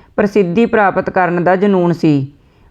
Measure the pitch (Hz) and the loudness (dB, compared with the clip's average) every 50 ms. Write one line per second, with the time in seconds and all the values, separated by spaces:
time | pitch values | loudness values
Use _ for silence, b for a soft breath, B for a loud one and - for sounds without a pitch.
0 | B B B - 208 202 - 208 185 170 170 220 233 226 233 220 202 185 160 185 | B B B -4 -4 0 0 0 0 0 0 0 0 2 2 0 0 0 0 -2
1 | - - - 190 180 170 175 175 160 175 185 185 208 208 196 185 175 170 165 - | -4 -2 -2 -2 0 0 -2 0 0 0 0 2 2 0 2 2 0 0 0 0
2 | - 156 147 139 135 139 b b b b b b b b | 0 0 0 0 -2 -6 b b b b b b b b